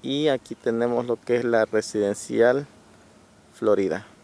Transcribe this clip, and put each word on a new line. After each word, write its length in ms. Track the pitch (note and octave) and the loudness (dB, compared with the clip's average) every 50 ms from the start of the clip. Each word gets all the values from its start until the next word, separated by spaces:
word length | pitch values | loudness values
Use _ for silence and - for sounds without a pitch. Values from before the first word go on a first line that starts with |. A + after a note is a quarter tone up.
Y 260 | - C3 C3+ C#3+ D3+ | -6 -4 -4 0 0
aquí 260 | D#3 C3+ B2 - - A#2+ | 0 0 -2 -4 -10 -16
tenemos 520 | - - A#2+ A2+ A#2 A#2+ A#2+ A#2+ A#2+ A#2+ | -6 -4 -2 0 0 0 0 0 -2 -2
lo 100 | A#2+ A#2+ | -2 -4
que 220 | A2+ - - A#2+ | -6 -2 -2 -2
es 80 | A#2+ A#2+ | 0 0
la 180 | A#2+ A#2 A2 A2 | 2 2 2 2
residencial 1040 | - - A2 - - - A2 G#2 G2+ G#2 - - - A#2 A2 A#2 B2 B2 C#3 D3 - - - - - - - - - - - - _ _ - _ _ - | 2 0 -4 -4 -2 -2 -2 0 0 -2 -4 -8 -6 2 4 4 4 4 2 -4 -8 -18 -20 -20 -20 -20 -20 -20 -20 -20 -20 -20 _ _ -20 _ _ -14
Florida. 520 | - A2+ A2 G#2 G2 G2 F#2 D#2+ F#2+ G#2 - - - | -4 2 2 2 2 2 -2 -2 -4 -8 -14 -20 -20